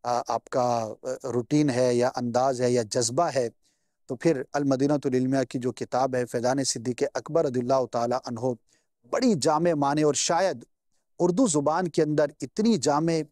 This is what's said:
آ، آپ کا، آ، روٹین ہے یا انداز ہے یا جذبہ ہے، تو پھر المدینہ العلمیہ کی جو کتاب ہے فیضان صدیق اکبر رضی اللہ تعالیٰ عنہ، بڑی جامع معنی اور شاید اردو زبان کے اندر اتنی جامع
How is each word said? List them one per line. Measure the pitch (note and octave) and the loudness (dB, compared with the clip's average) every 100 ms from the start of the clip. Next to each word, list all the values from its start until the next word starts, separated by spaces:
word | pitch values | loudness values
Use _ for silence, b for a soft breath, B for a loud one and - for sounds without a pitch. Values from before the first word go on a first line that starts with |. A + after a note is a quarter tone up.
آ، | A#2+ A#2+ - | -2 -2 -2
آپ | A#2 - | -6 -2
کا، | C3+ B2 A#2+ A2 A2 | -2 0 0 -4 -8
آ، | C3 C3 | -10 -8
روٹین | C3+ A#2+ A#2 D3+ D3+ | -4 -4 0 2 2
ہے | B2 B2+ | 2 2
یا | A#2+ B2 | 2 0
انداز | C3 B2 A#2+ C3+ B2+ | -2 -2 0 0 2
ہے | B2 | 2
یا | B2 | 2
جذبہ | A2 B2+ A#2 C3+ | 0 -2 -2 0
ہے، | E3+ C3 A#2 _ _ _ _ _ | 0 0 -2 _ _ _ _ _
تو | - | -12
پھر | B2+ E3 C#3 - | -2 0 0 -2
المدینہ | C#3+ C#3+ C3 C#3 | -2 0 2 2
العلمیہ | D3 C#3 B2+ B2+ C3+ | 0 0 0 0 -2
کی | C3 C3 | -2 -4
جو | B2 | -6
کتاب | A2+ A#2 B2 C3+ | -6 -4 -2 0
ہے | B2+ | -2
فیضان | B2 B2 A#2+ C#3 | -4 -2 0 0
صدیق | C3 B2+ A#2 A#2+ C#3+ | -2 -4 -6 -2 -2
اکبر | C3 - D#3 | -4 -2 -2
رضی | D3+ B2 | 0 -2
اللہ | B2 C3+ B2 | 0 0 0
تعالیٰ | A#2+ A#2 B2 | -2 -2 -4
عنہ، | B2+ A2+ B2+ A#2+ _ _ _ _ _ | -6 -4 -4 -6 _ _ _ _ _
بڑی | - B3+ F3 | 0 2 2
جامع | E3 D3+ F3 | 2 2 2
معنی | D#3 C#3 D3+ | 2 0 2
اور | D3+ | 2
شاید | C#3 - E3+ F#3 B2+ - _ _ _ _ - | 2 0 0 0 -4 -14 _ _ _ _ -2
اردو | F3 F3+ B3+ | 0 2 2
زبان | D3+ C#3+ E3 F3+ | 2 0 0 0
کے | - | 0
اندر | D3+ D3+ D3 - | 2 2 0 -4
اتنی | C3+ - A3 G3+ | -10 0 2 2
جامع | D3 D3 E3 E3 D3+ | 2 2 2 -2 -4